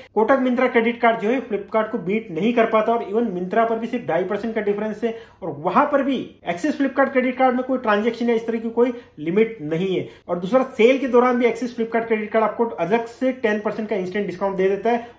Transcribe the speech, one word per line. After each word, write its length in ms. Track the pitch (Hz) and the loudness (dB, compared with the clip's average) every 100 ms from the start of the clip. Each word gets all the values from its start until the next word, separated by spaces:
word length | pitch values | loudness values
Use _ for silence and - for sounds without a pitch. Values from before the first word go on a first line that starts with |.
| - 208 | -4 0
Kotak 260 | 220 262 254 | 4 4 2
Myntra 220 | 247 254 | 2 2
credit 280 | 247 233 233 | 2 2 2
card 180 | 233 226 | 2 2
जो 100 | 208 | 0
है 100 | 262 | -2
Flipkart 500 | - 202 - 220 214 | -2 -6 -2 -2 0
को 60 | 220 | -4
beat 280 | 170 220 214 | -2 -2 -2
नहीं 220 | 160 226 | -2 2
कर 120 | 240 | 4
पाता। 280 | 226 220 214 | 4 4 2
और 100 | 233 | 0
even 260 | 185 220 226 | 0 -2 0
Myntra 320 | 180 180 220 226 | -2 0 2 2
पर 100 | 220 | 0
भी 80 | 233 | -4
सिर्फ 200 | 240 - | -6 -2
ढाई 160 | 175 | -2
परसेंट 300 | 190 202 226 | 0 -4 -4
का 60 | 214 | -2
difference 420 | 202 202 214 196 | -2 -2 -4 -4
है 120 | 233 226 - - | -4 -4 -14 -12
और 120 | 175 135 | -10 -6
वहां 260 | 160 269 | 0 2
पर 180 | 294 277 | 4 2
भी 160 | 262 240 - - - | 0 -2 -6 -10 -8
Axis 260 | 170 302 | -4 -2
Flipkart 360 | 247 269 277 262 | 0 0 2 2
credit 260 | 254 254 247 | 2 0 2
card 180 | 262 | 2
में 80 | 247 | 2
कोई 140 | 254 262 | -2 -2
transaction 500 | 220 208 226 233 240 | 0 2 0 0 0
या 60 | |
इस 100 | 226 226 | 0 0
तरह 120 | 226 | -4
की 100 | 226 | -2
कोई 220 | 226 254 240 - - | 0 0 0 -12 -10
limit 380 | 160 196 226 - | 0 2 2 0
नहीं 320 | 151 160 190 | -6 -2 -2
है। 120 | 165 127 - - | -2 -4 -10 -6
और 120 | 175 | -4
दूसरा, 240 | 180 262 247 | 2 2 2
sale 240 | - 233 269 | 4 4 4
के 100 | 269 | 4
दौरान 320 | 240 254 240 | 4 4 2
भी 60 | |
Axis 320 | 240 226 247 - | 0 0 -6 -6
Flipkart 300 | 226 233 226 | -4 -2 -2
credit 240 | 214 208 | -2 0
card 140 | 220 | 0
आपको 200 | 214 - | 0 0
अलग 400 | 226 - 170 233 233 | -4 -2 0 0 -2
से 240 | - 254 | -2 -2
टेन 260 | 254 214 214 | 0 -2 0
परसेंट 280 | 214 - 214 | -2 -4 -4
का 60 | |
इंस्टेंट 300 | 202 185 208 | -4 -4 -4
discount 320 | 185 - 196 185 | -4 -4 -4 0
दे 120 | 190 | 0
देता 220 | 196 226 | 2 0
है, 160 | 240 - | -2 -4